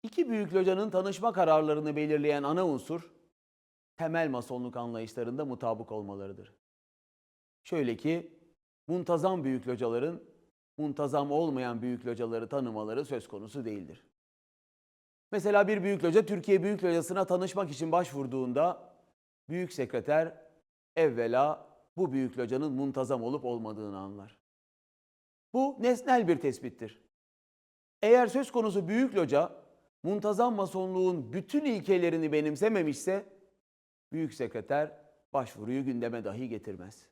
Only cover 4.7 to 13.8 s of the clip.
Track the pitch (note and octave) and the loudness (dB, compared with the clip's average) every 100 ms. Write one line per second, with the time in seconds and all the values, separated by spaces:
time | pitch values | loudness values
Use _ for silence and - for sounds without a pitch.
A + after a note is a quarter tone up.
4.7 | B2 A#2+ A#2 A2 B2 A#2 C3 C#3+ A#2+ A#2+ | -6 -6 -6 -8 -6 -4 -4 -6 -4 -4
5.7 | A2 A2+ G#2+ G2+ G2 G2 G2 G2 _ _ | -4 -6 -8 -8 -10 -12 -14 -20 _ _
6.7 | _ _ _ _ _ _ _ _ _ - | _ _ _ _ _ _ _ _ _ -6
7.7 | E3+ B2 A2+ D3+ E3+ E3+ - _ _ _ | -2 -2 -2 -2 -2 -4 -20 _ _ _
8.7 | _ - F3+ F3 E3 F#3 F#3 C3+ C3 B2 | _ -4 -4 0 2 2 0 -2 -2 -4
9.7 | A#2+ A#2+ A#2 D3 F3 - _ _ _ _ | -2 -2 0 -2 -6 -16 _ _ _ _
10.7 | - D3+ C#3+ C#3+ D3 C#3+ D3 E3 C3 B2+ | -6 -6 -2 0 0 2 0 0 -2 -4
11.7 | A#2 B2 A#2+ B2 A#2 A2+ A2+ A#2 C#3 B2 | -4 -4 -4 -6 -4 -4 -4 -4 -4 -4
12.7 | G#2+ G#2+ A#2+ D3 B2+ - G2+ G#2+ C#3 A2+ | -4 -4 -4 -4 -8 -8 -14 -12 -10 -8
13.7 | G2+ | -8